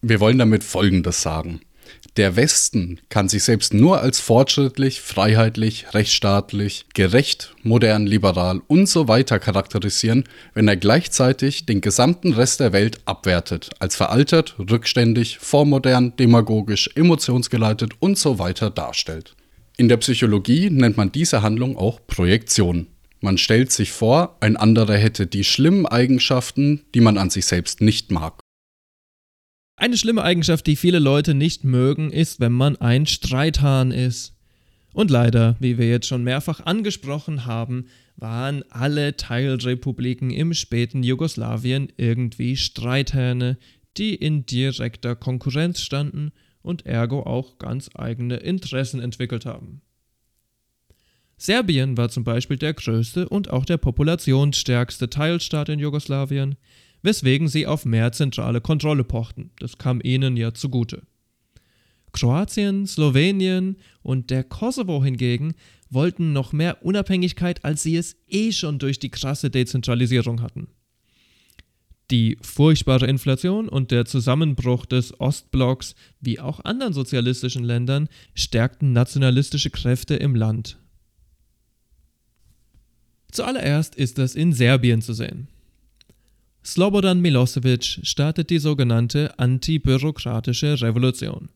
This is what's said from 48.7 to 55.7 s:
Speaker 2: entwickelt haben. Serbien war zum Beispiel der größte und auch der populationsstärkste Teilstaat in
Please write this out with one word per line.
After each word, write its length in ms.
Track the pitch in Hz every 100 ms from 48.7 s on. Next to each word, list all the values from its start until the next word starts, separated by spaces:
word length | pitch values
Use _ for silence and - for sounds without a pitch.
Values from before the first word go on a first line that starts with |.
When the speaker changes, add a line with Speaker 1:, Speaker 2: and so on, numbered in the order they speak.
| 131 131 135
Speaker 2:
entwickelt 440 | 120 117 123 117 120
haben. 360 | - - 143 _ _ _ _ _ _ _ _ _ _ _ _ _ _ _ _
Serbien 600 | - 226 208 143 135 120
war 100 | 120
zum 160 | -
Beispiel 340 | 120 117 127 135
der 160 | 151
größte 540 | 151 - 113 113 - 180
und 220 | 196 196
auch 160 | 127 135
der 120 | 170
populationsstärkste 1300 | - 117 147 165 - 131 143 139 - 123 123 - 123
Teilstaat 580 | 147 151 170 - 156
in 120 | 147